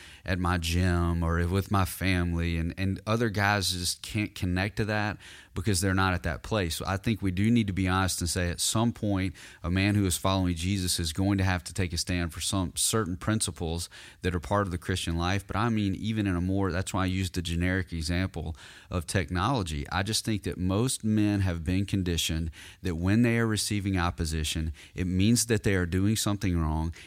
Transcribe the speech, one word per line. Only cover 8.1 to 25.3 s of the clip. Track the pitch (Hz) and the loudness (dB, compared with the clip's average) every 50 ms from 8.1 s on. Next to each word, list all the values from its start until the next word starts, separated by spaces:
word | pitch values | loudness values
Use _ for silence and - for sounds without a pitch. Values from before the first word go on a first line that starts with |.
| - - | 0 -2
and | 90 85 | -2 -2
say | - 95 90 87 | 0 0 0 0
at | 85 - | 0 -2
some | - - - 110 113 120 | -2 0 2 2 2 2
point | 117 - - 104 101 92 92 95 90 - - - - - - | 0 -2 -2 0 0 0 0 -2 -4 -8 -16 -20 -16 -8 -4
a | 85 | 0
man | 90 95 95 104 101 | 2 2 4 4 4
who | 104 101 | 4 4
is | 92 87 - | 2 2 0
following | - 98 95 95 92 90 87 | 0 2 2 2 2 2 0
Jesus | 80 85 92 101 98 90 90 - - | 0 0 -2 0 0 0 0 0 0
is | 85 80 80 | -2 -2 -2
going | - 95 98 101 95 | 0 0 2 2 2
to | 92 | 2
have | 95 92 87 - | 2 0 0 -4
to | - 82 | -6 -4
take | - 95 85 85 | -4 -4 -2 -2
a | 85 | -4
stand | - - 90 90 87 85 - | -2 -2 -2 -2 -2 -4 -4
for | 90 | -6
some | 80 - - 98 92 82 - | -4 -2 -2 0 -2 -2 -2
certain | - - - - 113 107 80 92 90 | -2 -2 0 2 0 0 0 -4 -4
principles | - - 107 110 - - 85 - 87 80 82 85 85 - - - - - - - | 0 0 0 0 0 -2 -4 -4 -4 -2 -2 -4 -4 -8 -12 -16 -20 -20 -12 -4
that | - 92 87 | -2 0 0
are | 90 | 0
part | - - 104 101 101 | 0 2 2 2 2
of | 95 | 2
the | 82 - | -2 -6
Christian | - - 95 90 - - 82 85 | -2 -2 -2 -2 -2 -2 -2 0
life. | 85 90 95 101 - | 0 0 0 -2 -2
But | - - | -4 -4
I | 95 110 120 | -2 0 0
mean, | 113 107 104 98 95 | 0 0 0 0 -2
even | - - 110 110 110 104 98 | -2 -2 -4 -2 0 0 0
in | 90 | 0
a | 87 | 0
more, | 87 92 95 98 98 92 | 0 0 0 0 0 0
that's | 82 90 95 - - | 0 -2 -2 -2 -2
why | 95 92 | -2 0
I | 92 | 0
used | 92 95 95 90 - | 0 0 -2 -2 -2
the | 92 | -4
generic | 85 87 85 85 90 90 92 95 90 - - | -4 -2 0 0 0 2 2 0 -2 -2 -4
example | 82 82 80 87 87 95 92 - 85 80 82 80 - - - - - - - | -4 -2 -2 0 0 -2 -2 -4 -6 -6 -6 -8 -10 -12 -20 -20 -20 -12 -6
of | - 92 85 | -4 -4 -4
technology. | - - 101 76 - 92 90 92 113 143 123 98 80 80 71 71 - | 0 0 -2 0 0 -2 0 0 0 0 0 -2 -2 -4 -6 -6 -4
I | - 90 98 | -2 -2 -2
just | 104 110 - - | 0 -2 -2 -2
think | - 110 98 - | -2 -2 -2 -2
that | 95 - - | -4 -4 -2
most | 90 92 92 104 120 131 - - - | 0 0 2 2 2 0 -2 -2 0
men | 110 107 107 104 104 104 101 | 0 2 4 4 4 2 2
have | 95 95 87 85 80 | 2 0 0 -2 -2
been | 87 92 95 101 | 0 0 0 0
conditioned | 98 - 101 92 90 85 82 - - 82 80 85 82 - - - - - - | 0 0 0 0 0 0 0 0 0 0 -2 -2 -4 -6 -10 -16 -20 -14 -8
that | - 92 85 | -6 -4 -2
when | 80 85 92 101 113 | 0 2 4 4 6
they | 120 120 117 117 | 4 4 4 2
are | 117 113 | 2 0
receiving | 107 101 - - 107 104 98 104 95 92 | 0 0 -2 -2 -2 -2 0 0 0 2
opposition, | 85 87 85 - 82 78 80 80 78 76 - 85 80 80 76 - - - - | 0 0 0 -2 -2 -2 0 -2 -2 -2 -2 -2 -2 -4 -6 -8 -14 -12 -6
it | - 92 90 | -4 -2 0
means | 90 92 95 107 | 2 4 4 6